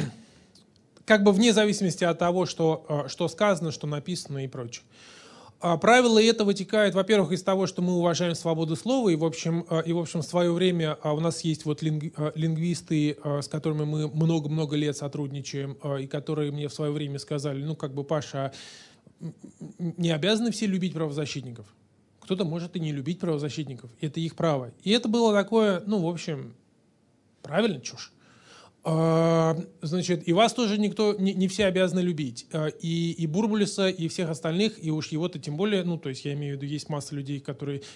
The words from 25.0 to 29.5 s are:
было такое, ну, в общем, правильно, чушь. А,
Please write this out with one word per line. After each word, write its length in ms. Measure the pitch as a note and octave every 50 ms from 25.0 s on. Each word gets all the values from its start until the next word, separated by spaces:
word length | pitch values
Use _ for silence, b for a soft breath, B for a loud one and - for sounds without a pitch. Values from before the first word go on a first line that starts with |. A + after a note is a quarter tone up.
| A#3+ A#3+
было 240 | G#3+ A#3+ A#3 A3+ G#3
такое, 480 | G3+ G3 G3 A3+ A3 A3 G#3 F#3+ E3+ G#3+
ну, 120 | G3+ G#3+ G#3
в 100 | E3 E3
общем, 460 | F3 D#3+ - - D#3 C3+ C3 B2 - - _ _ _ _ _ _ _ _ _ _ _ _ _ _ _ _ -
правильно, 380 | - C#3+ F3+ A3+ A3+ E3+ C3
чушь. 320 | A#2+ - - A#2 - - b b b b b b b b b b b b _ _ -
А, 760 | E3+ D#3+ D#3+ D#3+ E3 D#3+ E3 E3 E3 E3 E3 E3 E3